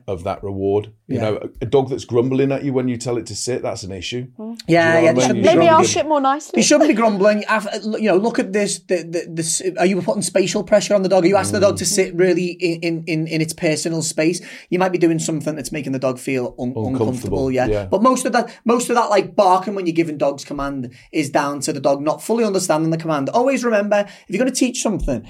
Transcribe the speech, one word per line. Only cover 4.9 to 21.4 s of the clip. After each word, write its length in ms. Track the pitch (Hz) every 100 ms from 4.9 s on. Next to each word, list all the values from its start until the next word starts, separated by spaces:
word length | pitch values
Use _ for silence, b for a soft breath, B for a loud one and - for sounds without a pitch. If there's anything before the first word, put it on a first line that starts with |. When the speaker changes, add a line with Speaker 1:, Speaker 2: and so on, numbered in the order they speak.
| 330
Speaker 1:
Do 0 |
you 60 | 330
know 0 |
Speaker 2:
yeah, 0 |
Speaker 1:
what 20 |
I 60 |
Speaker 2:
they 0 |
Speaker 1:
mean? 80 | 247
Speaker 2:
should 80 | 254
Speaker 1:
You 120 | -
Speaker 3:
Maybe 60 | -
Speaker 1:
shouldn't 180 | 339 339
Speaker 3:
I'll 100 | 320
Speaker 1:
be 60 | 359
Speaker 3:
shit 180 | 359 294
more 140 | 302
nicely. 300 | 269 285 - -
Speaker 2:
They 40 |
shouldn't 260 | - 294 311
be 40 |
grumbling. 520 | 220 226 202 208 208 208
I've, 180 | 214 202 220
you 260 | 214 214 214
know, 80 | 180
look 200 | 226 -
at 160 | 190
this. 240 | 208 202 -
The, 180 | - 180
the, 280 | 165 170 -
this. 320 | 165 160 - 185 165
Are 80 | 180
you 120 | 185
putting 180 | 220 208
spatial 420 | - 190 180 214
pressure 300 | 190 208 -
on 80 | 202
the 80 | 190
dog? 140 | 185
Are 40 | 170
you 80 | 196
asking 240 | 196 208
the 40 | 196
dog 120 | -
to 60 |
Speaker 1:
Mm. 40 | -
Speaker 2:
sit 280 | 202 185 175
really 320 | 185 180 180
in, 280 | 175 180 165
in, 220 | 170 165 165
in, 200 | 160 160
in 140 | 160
its 120 | 160
personal 500 | - 170 151 170 165
space? 360 | 160 - 160 180 B B B
You 80 | 180
might 140 | 190
be 80 | 175
doing 180 | 165 165
something 380 | 160 156 147 151
that's 160 | -
making 220 | 156 131
the 60 | 131
dog 200 | 131 127
feel 340 | - 131 123 -
un-, 80 | 127 120
Speaker 1:
Uncomfortable, 120 | 110 131 110
Speaker 2:
uncomfortable. 440 | 127 101 98 135
Yeah. 140 | 127 117
Speaker 1:
yeah. 180 | 104 98
Speaker 2:
But 140 | 196
most 220 | 247 254 262
of 60 |
that, 200 | 240 226 B 226
most 240 | 240 240
of 40 | 233
that, 120 | 220
like, 260 | 202 - -
barking 380 | 190 185 202
when 140 | 196 175
you're 80 | 160
giving 240 | 160 147
dogs 260 | 143 143 -
command 480 | 143 139 139 123 B B
is 200 | 165 143
down 300 | 160